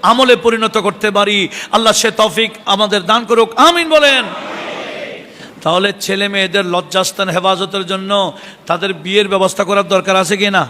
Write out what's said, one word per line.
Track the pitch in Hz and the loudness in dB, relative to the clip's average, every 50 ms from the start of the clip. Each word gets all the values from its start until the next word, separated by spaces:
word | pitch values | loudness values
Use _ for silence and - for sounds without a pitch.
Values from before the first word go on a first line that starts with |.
| - | 4
আমলে | 185 233 247 262 254 247 | 2 4 4 6 4 4
পরিণত | 233 - 233 233 226 220 220 220 220 | 4 4 0 0 2 -2 0 0 0
করতে | 185 202 196 202 - 214 | -2 -2 -4 -2 -4 -2
পারি। | 202 202 202 202 208 202 185 156 - - - - - | 2 2 0 2 2 0 0 -2 -4 -10 -10 -2 -2
আল্লাহ | 214 226 220 208 | 2 2 2 2
সে | - - 226 | 2 0 0
তৌফিক | - - 220 220 156 175 226 220 220 - - | 2 2 0 2 2 0 -2 -2 -2 -8 -4
আমাদের | - 202 196 214 208 190 208 180 | -2 0 0 0 0 0 -2 0
দান | 165 214 233 233 | 0 0 0 2
করুক, | 202 233 226 226 220 - | 2 2 2 2 2 4
আমিন | - 277 330 349 349 339 320 | 4 4 4 6 2 0 2
বলেন। | 311 302 294 285 277 262 226 185 180 - - - - - - - - - - - - - - - - - - - - - - - - - - | 2 4 4 4 2 2 0 -4 -8 -10 -12 -10 -12 -10 -10 -10 -10 -12 -12 -12 -12 -14 -14 -14 -14 -18 -18 -20 -20 -20 -20 -20 -20 -6 -4
তাহলে | 156 165 180 190 202 196 202 | 0 0 0 0 0 -4 -4
ছেলে | - - 196 196 202 202 | -6 -6 -4 -2 -2 -2
মেয়েদের | 202 202 190 185 165 202 196 | -2 -2 -4 0 0 -2 -2
লজ্জাস্থান | 180 175 175 175 147 - 185 185 185 - - 196 185 | 0 -2 -2 -4 -2 -2 -2 -2 -2 -2 -4 -4 -2
হেফাজতের | 165 180 180 190 190 180 196 185 180 196 190 | -2 0 2 2 0 0 -2 -6 -4 -6 -4
জন্য | 170 196 190 190 196 202 202 196 170 143 - - - - - - | -4 -6 -6 -4 -2 0 0 0 -2 -4 -10 -18 -20 -20 -20 -6
তাদের | - 170 175 175 196 185 | -4 -4 -2 -2 -6 -6
বিয়ের | 160 151 180 190 202 208 196 | -6 -6 -2 0 0 2 2
ব্যবস্থা | 196 190 190 185 - - 202 | 2 2 2 0 0 -2 -2
করার | 170 180 196 196 170 | 0 2 0 0 2
দরকার | 196 185 - 190 190 | 0 0 2 2 0
আছে | 190 190 156 208 | 0 2 0 0
কি | 196 202 208 | 0 0 0
না? | 196 185 156 120 | 2 0 0 0